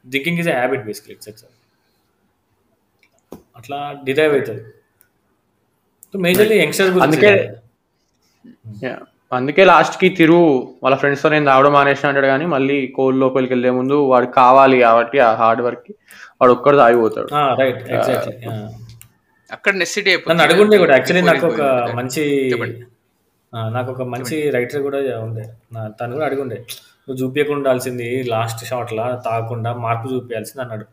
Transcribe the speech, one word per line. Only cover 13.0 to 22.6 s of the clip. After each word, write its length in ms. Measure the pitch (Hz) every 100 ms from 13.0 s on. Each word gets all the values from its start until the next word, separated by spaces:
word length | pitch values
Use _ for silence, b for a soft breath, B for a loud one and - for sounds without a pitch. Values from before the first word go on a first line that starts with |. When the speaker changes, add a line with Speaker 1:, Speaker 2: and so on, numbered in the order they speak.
| 131 131
Speaker 2:
లోపలికి 340 | 131 135 127
వెళ్ళే 160 | 127 127
ముందు 240 | 127 131
వాడు 320 | 147 135 127
కావాలి 540 | 123 - 123 135 135 127
కాబట్టి 400 | 117 117 117 139
ఆ 140 | 117
హార్డ్ 280 | 113 113 113
వర్క్‌కి 340 | 120 120 - - B B B _
వాడు 100 | 127
ఒక్కడు 260 | 123 143 143
తాగిపోతాడు. 580 | 117 120 110 107 -
Speaker 1:
ఆ, 200 | 147 139 120
రైట్, 320 | 135 120 -
Speaker 2:
ఆ, 40 |
Speaker 1:
exactly, 380 | 110 113 - - -
యా. 280 | 117 113 107 113 - - - _ _ _ _
Speaker 3:
అక్కడ 220 | - 214
నెసెసిటీ 340 | 190 170 208 190
అయిపోతుంది. 320 | 175 - 170
Speaker 1:
నన్ను 120 | 151
అడుగుండే 240 | 175 208 208
కూడా, 200 | 160 131
actually 220 | 127 175
Speaker 3:
Before 160 | 175
Speaker 1:
నాకు 120 | 143 165
ఒక 80 |
Speaker 3:
going 140 | 113 143
into 140 | 127
that. 140 | 120 117
Speaker 1:
మంచి, 540 | 127 156 147 139 131
Speaker 3:
చెప్పండి. 320 | 117